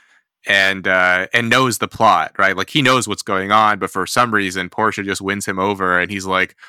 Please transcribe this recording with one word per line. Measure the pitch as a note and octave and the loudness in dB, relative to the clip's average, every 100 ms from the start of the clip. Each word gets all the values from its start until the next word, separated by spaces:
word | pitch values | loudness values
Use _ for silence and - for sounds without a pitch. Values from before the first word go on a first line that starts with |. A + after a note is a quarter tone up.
| _ _ _ _ - | _ _ _ _ 0
and, | G2 F#2+ F#2+ F#2+ | 2 2 0 0
uh, | F#2 F2+ F2+ F#2+ | 2 4 2 0
and | A#2 A#2 | -2 2
knows | B2+ B2+ G#2+ | 2 2 -2
the | G#2 | -6
plot, | - A2 F2 D#2 - | 2 4 4 0 0
right? | G2 F#2 | 0 0
Like, | F#2+ | -2
he | D#3 | 0
knows | B2+ B2+ G#2+ | 2 2 0
what's | G2 | -6
going | - F#2+ G2 | -4 -4 2
on, | G#2+ G#2+ G2+ | 4 4 0
but | F#2+ | -4
for | - F2+ | -4 -4
some | B2 A#2+ | -2 -2
reason, | G#2+ F#2+ F#2 F2+ | -2 -2 -6 -8
Portia | - G#2+ G#2 | -2 -2 -2
just | G2 F#2+ | -6 -6
wins | F#2+ G2+ - | -4 -6 -4
him | F#2+ | -2
over, | G2 G2 F#2 F2+ | -2 0 0 0
and | F2+ | -2
he's | G2+ F#2+ | -6 -2
like, | F#2 F#2 _ | -2 -2 _